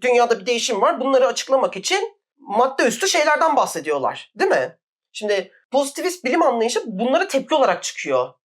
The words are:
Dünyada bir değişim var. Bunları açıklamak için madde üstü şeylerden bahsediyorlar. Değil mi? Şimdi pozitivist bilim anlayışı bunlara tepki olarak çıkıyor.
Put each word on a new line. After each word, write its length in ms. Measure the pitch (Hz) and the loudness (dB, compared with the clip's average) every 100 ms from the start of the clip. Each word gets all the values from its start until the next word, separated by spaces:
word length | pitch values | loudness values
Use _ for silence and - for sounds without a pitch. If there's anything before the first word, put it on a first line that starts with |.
Dünyada 380 | 247 240 240 220 | 2 4 2 0
bir 60 | 190 | -2
değişim 360 | 233 240 202 | -2 -2 0
var. 180 | 254 220 | 2 2
Bunları 280 | 262 262 254 | 2 4 2
açıklamak 480 | 226 - 262 190 190 | 0 0 2 2 -2
için 420 | - 392 453 - _ _ | -2 -2 -2 -8 _ _
madde 460 | - 208 262 262 | -4 0 2 2
üstü 240 | 262 220 381 | 0 0 0
şeylerden 480 | 349 302 302 320 277 | 2 2 2 2 0
bahsediyorlar. 760 | - 165 156 143 120 - - - | -4 -4 -4 -2 -2 -6 -12 -4
Değil 160 | 381 | 0
mi? 260 | 160 165 - _ _ _ | 0 -2 -8 _ _ _
Şimdi 400 | - 208 202 180 _ _ | -8 -2 -2 -4 _ _
pozitivist 540 | 269 277 - 349 370 - | -2 -2 -4 -6 -4 -2
bilim 160 | 330 | 0
anlayışı 420 | 311 233 226 440 339 | 2 2 0 -2 -6
bunlara 420 | 190 247 311 392 | -4 0 0 0
tepki 280 | 269 - 311 | -4 0 2
olarak 280 | 226 170 | 2 0
çıkıyor. 500 | - - 151 131 127 - | -6 -10 -2 -2 -2 -10